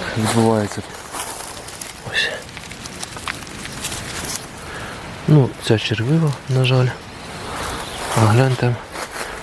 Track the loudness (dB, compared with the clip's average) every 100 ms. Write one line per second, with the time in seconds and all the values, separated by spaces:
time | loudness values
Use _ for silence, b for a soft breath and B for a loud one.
0 | -4 0 2 4 6 6 2 -2 -10 -12
1 | -10 -8 -8 -8 -10 -12 -12 -12 -12 -12
2 | -6 -2 -2 -4 -10 -14 -12 -12 -12 -10
3 | -10 -8 -8 -8 -10 -10 -10 -8 -8 -6
4 | -8 -6 -6 -6 -8 -12 B B B B
5 | B -2 6 8 6 2 2 4 4 0
6 | 4 4 4 0 0 4 6 6 4 0
7 | -10 -12 -10 B B B B B -8 -8
8 | 0 4 6 8 6 4 2 0 -4 -10
9 | -8 B B B